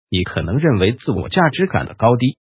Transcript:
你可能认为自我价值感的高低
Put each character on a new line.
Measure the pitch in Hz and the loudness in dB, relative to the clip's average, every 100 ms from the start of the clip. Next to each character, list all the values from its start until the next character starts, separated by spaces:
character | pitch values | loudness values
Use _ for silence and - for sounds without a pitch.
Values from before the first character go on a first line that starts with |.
| - | -6
你 | 95 | -4
可 | 87 - | -2 -4
能 | 80 117 | -4 0
认 | 160 110 | 2 2
为 | 92 | 2
自 | 123 - | 0 -4
我 | 107 - | -4 -2
价 | - 165 | 2 2
值 | 143 190 | 2 -2
感 | - 71 | -2 -6
的 | - | 0
高 | 113 120 | 2 4
低 | 127 - | 0 -2